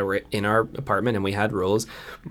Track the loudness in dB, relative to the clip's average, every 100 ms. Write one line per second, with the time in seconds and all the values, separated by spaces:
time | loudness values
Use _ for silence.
0 | 0 -2 -2 0 2 2 2 -4 0 0
1 | 2 0 0 0 0 2 2 2 0 -12
2 | -16 -16 -16